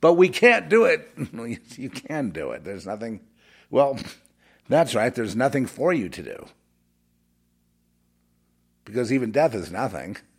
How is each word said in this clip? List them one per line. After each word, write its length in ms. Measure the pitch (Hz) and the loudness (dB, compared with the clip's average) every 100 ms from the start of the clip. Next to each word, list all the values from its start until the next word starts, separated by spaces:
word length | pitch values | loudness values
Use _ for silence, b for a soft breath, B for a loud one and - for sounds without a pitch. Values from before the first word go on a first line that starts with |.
But 140 | 160 | 6
we 140 | 170 185 | 6 6
can't 400 | - 240 226 165 | 6 4 4 4
do 160 | 214 | 4
it. 260 | 214 160 - - | 4 2 -4 -10
<laughs> 600 | 143 - 117 113 _ - | -10 -10 -10 -10 _ -14
You 140 | 131 | -12
can 400 | - - 156 123 | -12 -10 -6 -6
do 200 | 82 71 | -6 -8
it. 140 | 60 | -8
There's 220 | - 98 92 | -10 -12 -10
nothing, 340 | 104 117 104 _ _ b b b | -10 -10 -12 _ _ b b b
well, 280 | 120 143 135 - - _ | 2 2 0 -10 -18 _
<laughs> 360 | _ _ _ _ | _ _ _ _
that's 260 | 147 156 | 2 2
right. 200 | 120 117 | 2 0
There's 220 | 123 110 95 | 0 -4 0
nothing 300 | 135 139 127 | 0 0 -4
for 260 | - 151 | -2 0
you 160 | 170 92 | 0 -4
to 120 | - | -8
do. 240 | 67 50 - _ _ _ _ _ _ _ _ _ _ _ _ _ _ _ _ _ _ _ _ _ _ _ | -14 -14 -16 _ _ _ _ _ _ _ _ _ _ _ _ _ _ _ _ _ _ _ _ _ _ _
Because 280 | - 107 117 | -8 -4 0
even 200 | 135 120 | 0 0
death 220 | 117 156 | 2 2
is 180 | 113 82 | 0 -8
nothing. 440 | 90 123 90 71 - _ | -6 -6 -6 -12 -14 _